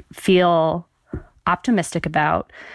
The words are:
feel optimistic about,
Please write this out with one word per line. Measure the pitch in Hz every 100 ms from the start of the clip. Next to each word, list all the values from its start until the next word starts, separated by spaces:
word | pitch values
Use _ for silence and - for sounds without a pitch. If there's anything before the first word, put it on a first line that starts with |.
| -
feel | - - 180 180 165 160 170 - _ _ - - _ -
optimistic | 180 - 208 165 165 160
about, | 156 156 - - - -